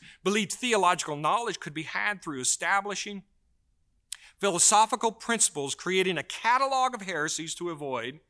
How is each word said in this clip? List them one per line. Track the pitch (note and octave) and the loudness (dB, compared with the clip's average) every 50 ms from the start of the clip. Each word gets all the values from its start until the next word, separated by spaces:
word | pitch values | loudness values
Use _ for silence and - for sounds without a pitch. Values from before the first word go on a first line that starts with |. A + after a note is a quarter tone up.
| - - - - - | -10 -16 -14 -6 -2
believed | F#3 G3+ G#3+ G#3+ D#3+ | 0 2 2 0 -2
theological | - - - B3 A3+ G#3 F#3 F3 F3+ D#3+ - - D3 | -4 -4 -2 2 2 4 6 4 4 2 0 -6 -4
knowledge | D3 D3+ D3+ F3+ A3+ A#3+ A3+ G#3 - | -2 0 0 2 0 0 -2 -6 -8
could | - E3 D3 | -8 -10 -10
be | D#3 D#3 | -10 -8
had | - - F#3 G#3 G#3 G#3 F#3+ | -8 -6 -4 -2 -2 -4 -4
through | - E3+ D3 C3 | -6 -8 -8 -4
establishing | B2+ A#2+ - - F3 E3+ F#3+ G3+ G3 G3+ G3 - - G#3 G#3 G3 - _ _ _ _ _ _ _ _ _ _ _ _ _ _ _ _ _ - - - - - - | -2 -2 -2 0 0 0 0 0 0 -2 -6 -8 -8 -8 -10 -12 -14 _ _ _ _ _ _ _ _ _ _ _ _ _ _ _ _ _ -16 -16 -16 -18 -8 -2
philosophical | - G3+ E3+ E3+ - - G#3+ G#3 A3 A3 - B3 - A3+ | 0 0 2 4 6 6 8 8 6 6 4 2 0 0
principles, | G#3+ - - - A#3 G#3+ - - - D3 C#3 C#3 B2 | 0 -2 -4 -2 0 2 2 2 0 -2 -4 -4 -6
creating | - - F3 F#3 F#3+ F#3 F3+ F3+ D3+ | -6 -4 0 2 2 2 2 0 -2
a | C3+ | -4
catalog | - - - - A3+ A#3+ B3+ C4+ C4+ C4+ C4 B3+ B3+ B3 | -8 -8 -4 0 2 2 4 2 2 2 2 0 0 -2
of | A#3 | -4
heresies | G3 F3+ F#3 D#3 D3 D#3+ - - D#3+ D#3+ - | -8 -6 -4 -4 -2 -2 -4 -6 -6 -8 -8
to | - F3 F3 | -8 -6 -8
avoid, | E3 D3 D3 C#3 C3 A#2+ A2+ B2 D3 D#3 _ | -6 -6 -6 -6 -4 -4 -4 -6 -8 -12 _